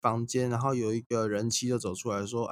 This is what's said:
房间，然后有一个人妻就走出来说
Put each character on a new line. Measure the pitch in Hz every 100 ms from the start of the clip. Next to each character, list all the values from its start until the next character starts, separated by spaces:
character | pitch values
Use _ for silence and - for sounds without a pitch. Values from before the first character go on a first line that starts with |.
房 | 113 117 117
间， | 131 123
然 | 117
后 | 135
有 | 123 110
一 | 113
个 | 117 117 110
人 | 101 113
妻 | - 123
就 | 120
走 | 104
出 | 90 120
来 | 101 101
说 | 117 120